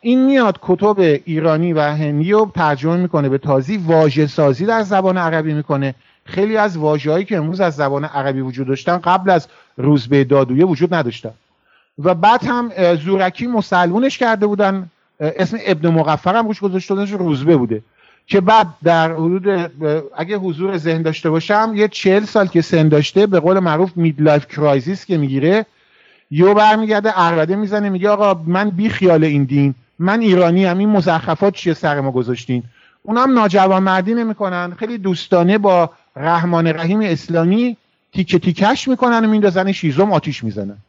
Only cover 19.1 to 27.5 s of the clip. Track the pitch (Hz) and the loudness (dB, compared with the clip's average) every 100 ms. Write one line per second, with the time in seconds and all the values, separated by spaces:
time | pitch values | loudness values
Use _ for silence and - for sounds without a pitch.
19.1 | 160 165 185 190 190 170 135 156 156 139 | 0 -2 0 -2 -2 -4 -6 -4 -4 -6
20.1 | - 165 208 185 151 190 185 156 160 165 | -10 -8 -6 -6 -4 -4 -4 -2 -2 -2
21.1 | 156 165 160 165 208 226 214 214 - 196 | -2 -2 -2 0 0 0 0 -2 0 2
22.1 | 196 214 220 190 170 160 170 156 147 147 | 2 2 0 2 0 0 2 4 2 2
23.1 | 190 208 185 156 190 180 156 185 170 165 | 0 2 2 2 0 0 0 -2 0 -2
24.1 | 143 151 147 139 - 147 139 127 190 - | 2 2 2 0 -2 0 0 -2 -8 -4
25.1 | 170 139 135 151 208 220 _ _ _ _ | -2 -2 0 0 0 -2 _ _ _ _
26.1 | _ _ 147 185 208 214 214 220 214 214 | _ _ 2 4 6 4 4 0 0 0
27.1 | 185 170 170 156 | 0 0 2 0